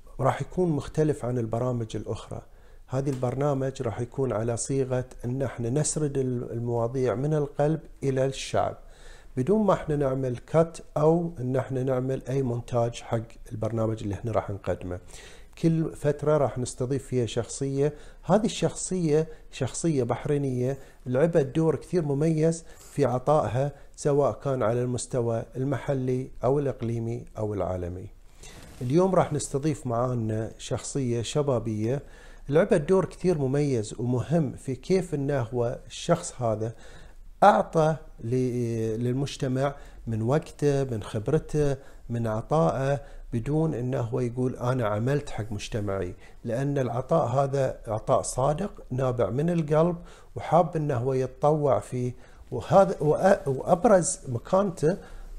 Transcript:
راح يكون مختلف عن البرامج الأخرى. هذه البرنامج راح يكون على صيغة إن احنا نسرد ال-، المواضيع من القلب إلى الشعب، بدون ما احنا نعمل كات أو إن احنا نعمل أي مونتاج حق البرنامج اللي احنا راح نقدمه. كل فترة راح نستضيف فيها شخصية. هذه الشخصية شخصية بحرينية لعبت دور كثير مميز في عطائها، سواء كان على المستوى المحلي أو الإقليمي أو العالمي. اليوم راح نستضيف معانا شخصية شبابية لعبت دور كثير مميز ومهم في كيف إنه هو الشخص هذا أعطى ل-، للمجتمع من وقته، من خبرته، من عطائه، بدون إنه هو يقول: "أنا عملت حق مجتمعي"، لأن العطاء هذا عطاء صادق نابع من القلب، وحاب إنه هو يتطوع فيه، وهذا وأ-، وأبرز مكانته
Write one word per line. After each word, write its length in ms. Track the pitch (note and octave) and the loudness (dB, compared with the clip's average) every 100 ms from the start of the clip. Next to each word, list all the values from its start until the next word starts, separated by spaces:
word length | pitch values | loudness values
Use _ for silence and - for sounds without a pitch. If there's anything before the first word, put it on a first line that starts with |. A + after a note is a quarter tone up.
| - - | -12 0
راح 220 | B2+ - | 0 0
يكون 280 | C3 - F3 | -2 0 0
مختلف 540 | C#3+ - - D#3 C#3+ | 0 -2 2 2 0
عن 140 | A#2+ B2 | -2 -2
البرامج 580 | A2+ A#2 B2+ B2 A2 A2 | -2 0 0 -2 -4 -6
الأخرى. 460 | G#2 G#2+ - G#2 - - - - - | -6 -8 -8 -12 -12 -20 -20 -20 -6
هذه 180 | C3 C#3 | -2 -2
البرنامج 720 | B2+ B2 B2 D3 C3+ C3 C3 | -2 -2 0 0 0 -2 -2
راح 180 | B2 G#2+ | -4 -4
يكون 320 | A#2+ - C3 | -4 -2 0
على 240 | G#2+ A#2 A#2 | 0 0 -2
صيغة 480 | - C3+ B2+ B2+ B2+ - | -2 0 0 -2 -4 -8
إن 180 | A#2+ C3 | -6 -2
احنا 280 | C3 - A#2 | -4 -2 0
نسرد 480 | C#3 D3 D#3 D3+ C#3 | 0 0 0 -2 0
ال-، 340 | C3 B2 B2 | 0 -2 -4
المواضيع 640 | A#2 A#2+ A#2+ A#2 C3 B2 | -4 -2 0 0 2 0
من 200 | G#2 D3 | 2 0
القلب 460 | D#3 C#3+ - D3 D#3+ - - | 0 0 2 2 0 -6 -6
إلى 220 | C3+ C3 | -2 2
الشعب، 520 | C3+ C3+ - G#2 G2 - - - - - - - | 0 -2 -2 0 0 -4 -12 -18 -18 -18 -6 -2
بدون 300 | C3 G#3+ G3+ | 2 4 4
ما 60 | |
احنا 240 | E3 - D3 | 4 2 0
نعمل 400 | C3+ C3 C3 A#2+ | 0 0 -2 -4
كات 420 | - D#3+ E3 - - D3+ | 2 4 4 0 -6 2
أو 360 | D#3 E3+ E3+ C#3+ | 4 4 0 -4
إن 160 | B2 C3 | -2 -2
احنا 260 | - B2+ | 0 -2
نعمل 400 | C3+ B2+ C3 C3 - | 0 0 0 -2 -2
أي 140 | C3+ | -2
مونتاج 580 | B2+ A#2 - A#2+ A#2 B2 | 0 -2 -2 0 0 -2
حق 180 | - A#2 A2+ - - | -4 -4 -4 -12 -12
البرنامج 500 | A2 A2 A2+ A2 A2 | -6 -2 0 0 -2
اللي 120 | G#2 | -4
احنا 180 | G2 A2+ | -4 -2
راح 180 | G#2 - | -2 -2
نقدمه. 480 | G2 - F2 F#2 F2+ - - - - - - | -4 -4 -4 -4 -8 -10 -18 -18 -18 -20 -2
كل 300 | E3+ D#3+ D3+ - | 2 2 0 -2
فترة 400 | D3 D3 D3 D3+ | -2 0 2 2
راح 220 | C3 B2 | 2 -2
نستضيف 480 | B2 - B2+ C3+ - | -6 -4 -2 -4 -2
فيها 200 | B2+ A2+ | 0 0
شخصية. 640 | A#2+ A2 - C#3 C3+ C#3+ C#3+ - - | -2 -4 -4 -2 0 0 -2 -12 -6
هذه 200 | - G3 | 2 4
الشخصية 840 | G#3 - D#3+ - - F#3 D#3+ D3+ D#3+ - - | 2 0 -2 -2 -4 0 2 2 2 -6 -12
شخصية 500 | - B2 - E3+ C#3+ | -6 -4 -2 0 0
بحرينية 760 | A#2+ A#2+ C#3+ C#3+ C#3 B2 B2 C#3 - - C3 | 0 -2 0 0 0 0 -2 -4 -10 -12 -2
لعبت 400 | B2+ E3 E3 C3+ D#3+ | 2 4 4 2 2
دور 200 | D#3+ C3+ | 2 0
كثير 260 | - F3+ | 0 -2
مميز 600 | D3 C#3 D#3+ D#3 D#3+ E3 - - | 0 2 2 4 2 0 -6 -20
في 260 | - - | -6 0
عطائها، 680 | C3 B2 - D3+ G#2 A#2 C#3+ - - - | 2 2 4 4 4 0 -2 -4 -16 -4
سواء 360 | D3 C#3 C3+ | 2 4 2
كان 300 | - C#3 C3 | 0 -2 0
على 200 | G#2+ A#2+ | 2 2
المستوى 600 | B2 A#2+ - C3 A#2 A2+ - B2 | 0 -2 -2 -2 0 -2 -4 -4
المحلي 760 | C3 B2+ - C3+ B2+ B2+ C3 - | -2 -2 0 0 0 -2 -4 -2
أو 140 | A#2+ C#3+ | 2 2
الإقليمي 640 | C3+ - A#2 A#2 A2+ A#2+ D#3+ - | 0 -2 -2 -2 -4 -6 -8 -6
أو 160 | G#2+ | -4
العالمي. 520 | G#2 F2 F#2 F2 F2+ G#2 - - - - - - - | -2 -2 -2 -4 -8 -12 -16 -20 -20 -18 -18 -16 -6
اليوم 320 | B2 D#3+ F#3+ | 0 4 4
راح 180 | F3 C3+ | 4 2
نستضيف 540 | D3 - C#3 D#3 C3+ B2 | -2 -2 -2 -2 -2 -2
معانا 640 | A#2 B2+ B2 A2 A2 A2+ - | 0 0 0 0 -2 -4 -8
شخصية 640 | - A#2 - C#3+ B2 A#2+ | -6 -6 -4 -2 0 -2
شبابية 800 | A2 D3+ C#3+ A#2+ A2+ G#2+ A2 C#3 - - - - - | 0 0 2 0 0 -2 0 -2 -4 -16 -20 -12 2
لعبت 260 | D3 G3+ | 4 6
دور 300 | F3+ D3 F#3+ | 4 4 2
كثير 340 | E3 - F3+ E3 | 2 0 0 2
مميز 560 | C3 C#3+ D3 B2 G#2 - | 2 2 2 0 -2 -4
ومهم 540 | A#2+ B2 G#2 E3 C3 | 0 0 2 2 2
في 220 | - - | -2 -6
كيف 400 | B2 - F#3 F3+ | -4 0 0 0
إنه 260 | D3 C#3 C#3+ | -2 0 0
هو 380 | A#2 B2 A#2+ C3 - | 0 0 0 -2 -10
الشخص 560 | - - E3+ - - | -4 2 2 0 -2
هذا 300 | A#2 G#2+ A2 - - - - - - - | 0 0 -2 -6 -14 -16 -18 -18 -18 6
أعطى 540 | G3 G#3+ F#3 E3 D#3 D3+ - - | 8 8 4 2 2 2 -6 -10
ل-، 720 | A#2 B2+ B2+ A#2+ A#2 A#2 A2+ A2 | -2 0 0 0 0 0 0 0
للمجتمع 800 | A#2+ B2+ C#3+ - C3+ B2+ C#3 - - - - | 0 0 -2 -2 -2 0 0 -2 -12 -12 -4
من 160 | A2 | 0
وقته، 600 | A2+ D3+ - - D3 C#3 | 2 0 0 0 2 2
من 180 | C3+ A2+ | 0 -4
خبرته، 760 | - A2+ G#2+ D#3 D#3+ D3+ C#3+ C3+ - - - | -4 -4 0 0 0 2 2 0 -8 -14 -6
من 180 | A#2 A2+ | -2 -2
عطائه، 720 | A2 - D3+ E3 A#2 C3+ C#3+ - - - | -2 0 2 2 2 0 -2 -4 -14 -6
بدون 420 | A#2+ A#2 D3+ D#3+ | -4 0 0 0
إنه 260 | A#2 B2 C3 | 0 -2 -2
هو 200 | A#2 B2+ | -2 -2
يقول: 360 | A#2+ A#2+ B2+ - | -2 -2 -2 -2
"أنا 300 | B2 B2+ G#2+ | 0 0 0
عملت 440 | G#2 A#2+ C#3+ - | 0 2 0 -2
حق 140 | - G#2 | -6 -6
مجتمعي"، 600 | G#2 - A2+ G2+ G2 F2+ - - - | -6 -4 -4 -2 -2 -4 -8 -16 -10
لأن 340 | A#2 A#2 C#3 C#3+ | -4 -2 0 0
العطاء 480 | B2+ A#2 - E3 A#2+ | 0 -2 2 2 2
هذا 520 | B2+ C#3 C#3 C3 - - | 2 2 2 0 -2 -4
عطاء 360 | G#2+ - A#2 | -4 2 2
صادق 480 | - - C#3 D3+ G3+ - - | 2 0 0 0 -4 -8 -6
نابع 400 | C3 C3 A#2+ G2 | -2 0 2 0
من 200 | B2 E3 | 0 0
القلب، 460 | F3 D3 D3+ E3+ F3 - - - - | 0 2 4 4 0 -8 -18 -14 -10
وحاب 400 | - D#3+ E3+ D#3+ | 2 4 4 0
إنه 180 | D3 | 0
هو 180 | A#2+ B2+ | 0 0
يتطوع 640 | C3 B2+ - D3 D#3 C#3+ G#2+ | 0 0 2 2 4 4 2
فيه، 340 | - B2+ B2 B2 - - - | 0 -4 -4 -6 -14 -20 -8
وهذا 460 | A#2+ - F3+ F#3 - | -6 6 8 8 4
وأ-، 480 | D3+ D3+ F#3+ - - | 2 6 6 6 2
وأبرز 720 | C3 - F3 A#3 F#3 - - - | -2 2 4 6 6 4 -4 -4
مكانته 680 | A#2 - F#3+ G3+ - D3+ G3 - - - | -6 0 2 2 0 0 0 -6 -14 -12